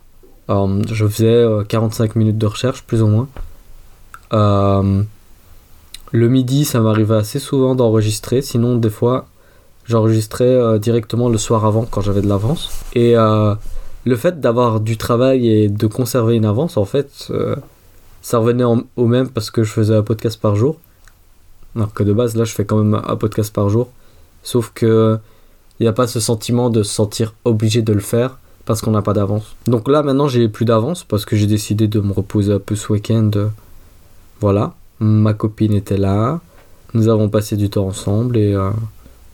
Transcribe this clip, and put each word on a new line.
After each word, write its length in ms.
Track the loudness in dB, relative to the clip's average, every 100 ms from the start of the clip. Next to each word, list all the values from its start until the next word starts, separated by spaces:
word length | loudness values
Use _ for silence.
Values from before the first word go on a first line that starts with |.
| -20 -20 -20 -16 -4
Euh, 320 | -2 0 0 -2
je 160 | 0 0
faisais, 220 | 2 2
euh, 360 | 4 4 0
quarante-cinq 520 | -2 -2 -2 0 -2 2
minutes 220 | 0 0
de 80 | -2
recherche, 380 | -2 -4 -4
plus 180 | -4 0
ou 60 | 2
moins. 200 | 2 -2 -8 -14 -16 -20 -20 -20 -20 -20 -20 -4
Euh, 720 | 0 2 2 2 2 2 0 -2 -8 -20 -20 -20 -20 -20 -20 -20 -20 -4
le 180 | 0 2
midi, 360 | 2 2 0 0
ça 140 | 0
m'arrivait 360 | 2 2 2 0
assez 240 | -2 -6
souvent 360 | -4 0 2 2
d'enregistrer. 640 | 2 2 0 -4 -2 -2
Sinon, 360 | 0 -2 0 0
des 120 | 0
fois, 380 | 0 -2 -2 -6 _ _ -20 -20 -18 -2
j'enregistrais, 600 | 0 2 2 0 0 2
euh, 340 | 4 2 2
directement 500 | 2 -2 -2 -2 0
le 80 | 0
soir 280 | 0 0 2
avant, 200 | 0 -2
quand 160 | -2
j'avais 200 | -2 0
de 80 | 0
l'avance. 420 | 0 0 -4 -6 -8 -4
Et, 220 | 0 4 4
euh, 360 | 4 2 0 -2 -4 -6 -8 -6 -2
le 100 | 0
fait 240 | -2 0
d'avoir 400 | 0 2 2 0
du 180 | -2 -4
travail 500 | -2 0 2 2 4
et 220 | 4 2
de 180 | 0 -2
conserver 480 | -2 -2 0 2 2
une 100 | 2
avance, 320 | 0 -2 -2
en 80 | -2
fait, 420 | -2 -4 -10 -8
euh, 260 | -6 -4 -6 -10 -20 -20 -20 -20 -20
ça 160 | -4 0
revenait 240 | 2 2
en, 200 | 2 0 -2 -2
au 120 | 0
même 220 | 2 0
parce 220 | -4 -4
que 120 | -2
je 80 | -2
faisais 240 | 0 2 2
un 80 |
podcast 360 | 0 -2 -4 -4
par 160 | -2 0
jour. 220 | 0 -2 _ _ -20 _ _ -20 -20 -20 -10 -6
Alors 180 | -4
que 100 | -2
de 100 | 0
base, 220 | 0 0 -2
là, 80 |
je 100 | -2
fais 120 | -4 -2
quand 120 | 0
même 220 | 2 0 -2
un 100 | -4
podcast 360 | -4 -4 -4
par 160 | -2 0
jour. 200 | 0 -2 -10 -20 -20 -20 -20
Sauf 280 | -4 -4 -4
que 460 | -2 2 4 4 0 -6 -20 -20 _ _ -2
il 40 |
n'y 40 | 0
a 60 |
pas 140 | 0 -2
ce 120 | -2
sentiment 520 | -2 -2 -2 0 2
de 100 | 0
se 100 | 0
sentir 440 | -2 -2 -2 -6 -4 -2
obligé 380 | 0 2 0
de 100 | 2
le 60 | 0
faire 400 | 0 -2 -2 -6 -20 -12 -6
parce 160 | -4
qu'on 100 | 0
n'a 120 | 0
pas 100 | 0
d'avance. 420 | 0 0 -2 -6 -8 -2
Donc 200 | 0 2
là, 140 | 2
maintenant, 260 | 2 0 0
j'ai 200 | 2 0
plus 160 | 0 0
d'avance 380 | 2 0 -6
parce 220 | -4 -4 -2
que 100 | 0
j'ai 100 | 2
décidé 420 | 0 -2 0 0
de 120 | 0
me 120 | -2
reposer 420 | -4 -2 0 0
un 60 | 0
peu 160 | -2 -6
ce 160 | -2
week-end. 380 | -4 0 0 2 0 -2 -6 -16 -20 -20 -20 -20 -20 -20 -4
Voilà, 340 | 0 0 -2 -8 -20 -2
ma 340 | 2 4 2 0
copine 380 | -4 0 0
était 240 | 0 0 0
là, 420 | 0 0 0 -4 -8 -20 -20 -20 -4 0
nous 120 | 2
avons 220 | 2 2
passé 260 | 0 -2 -2
du 140 | -2
temps 160 | 0 -4
ensemble 520 | -4 -2 -2 0 0
et, 160 | 0
euh, 180 | 0 -2 -4 -8 -12 -20 -20 -20